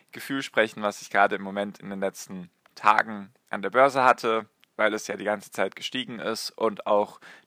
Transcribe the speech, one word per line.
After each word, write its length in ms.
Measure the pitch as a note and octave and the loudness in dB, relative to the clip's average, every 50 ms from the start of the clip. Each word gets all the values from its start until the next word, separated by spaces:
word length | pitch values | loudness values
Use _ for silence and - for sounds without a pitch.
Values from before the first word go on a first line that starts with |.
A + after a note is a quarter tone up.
| _ _ | _ _
Gefühl 300 | - A#2+ - - C3+ C3+ | -18 -14 -8 -6 -6 -6
sprechen, 400 | C3+ - - A#2 A2 A2 - G#2+ | -6 -2 0 0 0 0 0 -4
was 220 | G#2+ G#2 - - - | -4 -4 -4 -6 -8
ich 80 | - | -2
gerade 240 | - G2+ G2+ G2+ G#2 | 2 4 4 4 2
im 80 | F#2+ G2 | 0 -6
Moment 340 | G2 G2 G2+ G2+ G#2 F#2+ - | -6 -6 -6 -6 -6 -8 -12
in 140 | G#2 G2+ | -14 -12
den 80 | G2 G2 | -8 -6
letzten 500 | G2 F#2+ - - - - G2+ F#2 F2 - _ _ _ _ _ | -6 -6 -6 -8 -14 -14 -14 -14 -14 -16 _ _ _ _ _
Tagen 580 | - - G#2+ G#2+ A2 G#2+ A2 G#2+ G2+ G2 G2 _ _ _ _ | 0 4 4 6 6 4 0 -2 -12 -12 -16 _ _ _ _
an 100 | A2 G#2 | -8 -6
der 80 | G2 G2 | -4 0
Börse 340 | F#2+ B2+ C3+ C#3 B2 C#3 B2+ | 4 6 6 6 6 4 4
hatte, 440 | B2+ A#2+ - - A#2 A2 A2 A2 - _ _ _ _ _ | 4 4 4 2 0 0 -2 -2 -6 _ _ _ _ _
weil 200 | - G#2+ G#2+ G#2+ | 0 0 0 0
es 100 | G#2+ - | -2 -4
ja 120 | - G2+ G2 | -6 -8 -4
die 60 | G2+ | -2
ganze 280 | G#2 G#2 G2+ - - | -2 -2 -2 -4 -8
Zeit 240 | - - F#2+ G2 - | -4 -4 -4 -4 -4
gestiegen 420 | - - - - B2+ B2 C3 A#2+ G2+ | -6 -10 -8 -6 -6 -8 -8 -10 -8
ist 320 | D2 G2+ A2+ - - - | -6 -6 -6 -6 -8 -10
und 380 | - - A2+ A2 G2+ - - - | -4 -2 -2 -2 -2 -2 -2 2
auch 320 | G#2 G#2 G#2 G2+ - - - - - - _ | 2 2 2 0 -4 -14 -20 -20 -20 -18 _